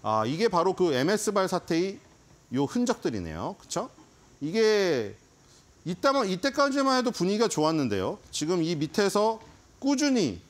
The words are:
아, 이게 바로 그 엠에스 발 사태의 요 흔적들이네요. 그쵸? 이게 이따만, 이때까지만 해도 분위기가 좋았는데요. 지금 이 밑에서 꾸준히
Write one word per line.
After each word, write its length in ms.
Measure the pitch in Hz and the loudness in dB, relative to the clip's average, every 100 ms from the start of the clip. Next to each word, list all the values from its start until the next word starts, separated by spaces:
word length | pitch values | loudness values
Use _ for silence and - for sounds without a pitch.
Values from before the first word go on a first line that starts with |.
| 107 | 0
아, 200 | 110 110 | 0 0
이게 240 | 160 226 | 0 0
바로 240 | 180 175 | 2 2
그 200 | 180 180 | 2 2
엠에스 380 | 127 143 208 - | 2 2 0 0
발 160 | 202 185 | 0 0
사태의 500 | 180 - 165 196 202 - - - - _ 123 | -2 -2 -2 -2 -6 -18 -20 -20 -20 _ -4
요 100 | 139 | -2
흔적들이네요. 880 | 240 240 240 170 110 85 78 123 202 | 0 -2 -2 -2 -4 -6 -6 -8 -10
그쵸? 320 | - - 220 - - - - - | -8 -8 -8 -12 -20 -20 -20 -12
이게 720 | 143 208 220 208 190 139 104 101 _ _ _ - _ - 151 | -4 2 4 4 2 0 -2 -10 _ _ _ -20 _ -14 -10
이따만, 420 | 175 277 277 208 | 0 2 2 0
이때까지만 720 | 175 277 277 285 277 269 254 | 0 -2 0 0 2 2 2
해도 120 | 247 | 0
분위기가 380 | - 180 208 226 | 0 -2 2 0
좋았는데요. 720 | - 151 160 131 101 98 202 - | 2 0 2 0 0 -2 -6 -10
지금 320 | - 151 180 | -6 -2 0
이 120 | 165 170 | 0 -2
밑에서 640 | 147 - 202 202 214 220 - - - - | -2 0 0 2 0 -2 -12 -20 -20 -6
꾸준히 640 | 269 277 294 254 156 87 | -2 2 2 2 0 -2